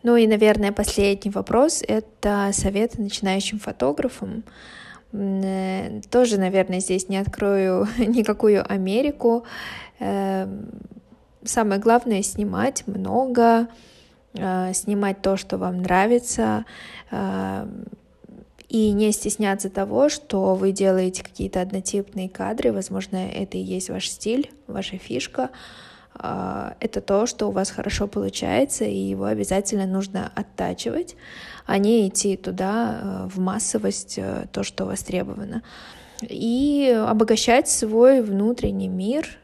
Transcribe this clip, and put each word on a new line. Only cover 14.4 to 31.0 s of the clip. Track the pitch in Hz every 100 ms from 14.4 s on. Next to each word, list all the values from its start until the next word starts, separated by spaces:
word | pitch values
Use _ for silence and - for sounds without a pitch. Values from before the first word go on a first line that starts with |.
| 185 185 185
снимать | 185 - 202 202 196
то, | 196 196
что | - 190
вам | 180 180
нравится, | 180 180 214 240 240 - 220 214 226 - - - -
э, | - 196 190 190 - 202 - - - _ _ - - - _ -
и | 226 214
не | 202 214
стесняться | 208 214 - 208 196 190
того, | 196 196 220 294
что | - - 196 196
вы | 190 190
делаете | 196 196 185 185 185
какие-то | - - 196 185
однотипные | 185 190 190 202 196 190 185
кадры. | - 190 220 247
Возможно, | 202 190 190 190 190
это | 190 - 190 185
и |
есть | 185 185 -
ваш | 185 -
стиль, | - 214 247 285 - -
ваша | - 190 190
фишка. | - - - - 254 - - - - - - -
А, | - 185 - - - -
это | 226 196
то, | 190 202 240
что | - 208
у |
вас | 196 196
хорошо | - 208 - 208
получается, | 208 196 - - - 277 -
и | 214 196
его | 196 196
обязательно | 202 214 196 190 202 208 190
нужно | 190 196 196 -
оттачивать, | - 202 - 180 185 233 311